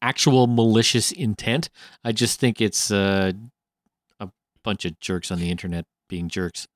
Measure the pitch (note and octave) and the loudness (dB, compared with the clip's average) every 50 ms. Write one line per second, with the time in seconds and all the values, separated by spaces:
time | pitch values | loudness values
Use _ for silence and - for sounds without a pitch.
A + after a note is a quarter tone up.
0 | A#2+ B2 - - - D3+ C3 C3 B2 A#2+ A#2+ A#2 A2+ A2+ A2 A2+ A2+ - - A#2 | -6 -4 -2 0 2 4 6 6 6 6 4 4 4 6 6 4 4 4 2 0
1 | - - - - C3 A2 G2 - - A2+ A#2+ D#3 E3 - - - - - - _ | 0 0 -4 -4 -4 -4 -4 -2 -2 -2 -2 -2 -4 -6 -12 -20 -20 -20 -20 _
2 | - A#2 A2+ - A#2 G#2+ - - C3+ B2 G#2+ - A2+ G2+ - - - - G#2 G2+ | -6 -4 0 0 0 0 0 0 0 0 2 2 0 0 0 -2 -2 0 2 2
3 | G2 G2 G2 G2 F#2+ F#2+ F#2 G2+ A#2 A#3+ _ _ _ _ _ _ _ _ _ _ | 2 2 2 2 2 0 -2 -4 -12 -18 _ _ _ _ _ _ _ _ _ _
4 | _ _ _ _ G#2 F#2+ - _ _ _ _ _ _ A2+ G2+ - - F2 D#2+ - | _ _ _ _ -16 -16 -16 _ _ _ _ _ _ -4 -4 -4 -4 -8 -8 -6
5 | - - F#2 F2 - - F#2 F2 F2 F2 F2 E2+ - F2+ F2 E2+ E2 - _ _ | -6 -4 -4 -4 -4 -4 -4 -4 -2 -2 -4 -4 -4 -6 -6 -6 -8 -10 _ _
6 | _ _ F#2 F2 F2 E2+ - F#2+ F2+ E2+ - - - - _ | _ _ -8 -8 -8 -6 -4 -4 -4 -4 -6 -10 -16 -16 _